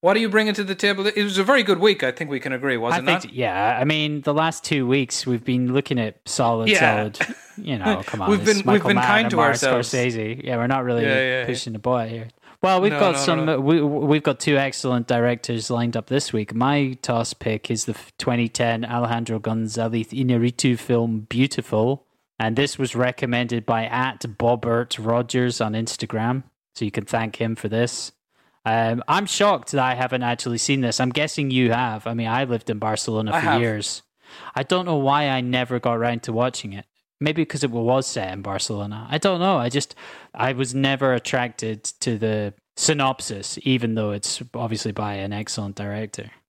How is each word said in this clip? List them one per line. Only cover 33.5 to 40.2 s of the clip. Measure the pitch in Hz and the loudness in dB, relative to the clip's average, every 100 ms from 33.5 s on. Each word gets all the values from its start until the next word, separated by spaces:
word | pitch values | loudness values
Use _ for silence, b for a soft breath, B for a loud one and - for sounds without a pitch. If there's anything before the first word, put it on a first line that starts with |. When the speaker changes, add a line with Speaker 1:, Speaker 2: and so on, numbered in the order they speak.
| 135 | 2
Speaker 2:
years. | 117 107 101 - _ _ B B B - | 2 -2 -6 -10 _ _ B B B -6
I | |
don't | 139 185 180 | 0 0 2
know | 156 | 0
why | 135 143 147 | 4 4 2
I | 131 | 0
never | 123 127 123 123 | 0 0 0 -2
got | 123 117 | 0 0
around | 117 117 | 0 -2
to | - | -4
watching | 113 123 - 107 | 0 0 -2 -10
it. | 98 - _ _ _ | -12 -16 _ _ _
Maybe | 147 160 151 | -2 0 -2
'cause | 143 | 0
it | 139 | -2
was | 117 117 131 135 | 0 2 2 0
set | 127 95 | -6 -6
in | 92 | -8
Barcelona. | 98 98 - 104 101 104 - | -6 -6 -4 -4 -6 -8 -6
I | 156 | -2
don't | 202 180 | 0 2
know. | 185 175 | 2 2
I | 123 | 2
just, | 135 - - B B | -2 -4 -12 B B